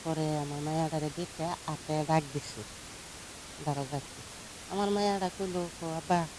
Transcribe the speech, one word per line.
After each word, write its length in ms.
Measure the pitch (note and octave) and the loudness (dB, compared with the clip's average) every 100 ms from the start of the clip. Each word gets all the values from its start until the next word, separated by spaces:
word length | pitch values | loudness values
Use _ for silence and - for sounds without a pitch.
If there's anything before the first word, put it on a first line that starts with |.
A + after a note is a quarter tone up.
পরে 340 | D#3+ D#3 D#3 D3+ | 0 2 2 2
আমার 240 | D3 C#3+ | 0 -2
মাইয়াটারে 480 | D3 D#3 D#3+ D#3 D3+ C#3+ | 2 2 4 2 0 -2
দেখে 260 | F3 - | -4 -2
আপে 600 | E3 F3+ - D3+ - D#3 D3+ | -2 -2 -4 -4 0 2 6
ডাক 160 | D#3+ C#3+ | 6 6
দিছে 280 | C#3 - - G#2+ - - - - - - - - - D3 | -4 -4 -8 -8 -10 -12 -12 -12 -12 -12 -12 -12 -6 -2
দরজাতে। 560 | C#3+ C3+ C#3+ - - - - - - - | -2 -2 -4 -6 -12 -12 -12 -12 -12 -4
আমার 200 | F#3 G3+ | 0 4
মাইয়াটা 400 | G3+ G3+ G3 F#3 - | 4 4 4 0 0
কইল, 280 | F#3+ F3+ F3 - | 0 0 -2 -2
"কো 80 | E3 | -2
আব্বা 400 | D#3+ - F3 D#3+ | -2 4 4 4